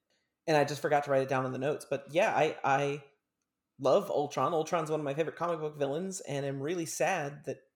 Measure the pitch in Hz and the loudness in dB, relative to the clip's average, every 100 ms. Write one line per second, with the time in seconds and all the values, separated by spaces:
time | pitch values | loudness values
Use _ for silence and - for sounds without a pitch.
0 | _ _ _ _ - 151 139 143 160 147 | _ _ _ _ 2 4 4 0 2 2
1 | 143 135 135 131 131 131 139 - - 147 | 4 2 2 0 0 -2 -2 -2 -4 -6
2 | - 156 208 120 156 - 135 139 143 143 | -2 0 2 4 2 0 0 2 0 -4
3 | - _ _ _ _ _ _ - 131 175 | -10 _ _ _ _ _ _ -2 4 4
4 | - - 143 - 135 165 156 175 156 156 | 4 -2 0 0 0 0 0 -2 0 -2
5 | 143 143 160 - 170 165 156 151 139 151 | -2 -2 -4 -2 -4 -2 -4 -4 -2 -2
6 | 190 185 - 143 139 139 143 180 160 - | -6 -8 -6 -4 -4 -4 -4 -4 -4 -2
7 | 160 185 143 147 - - _ | 0 0 -4 -8 -10 -10 _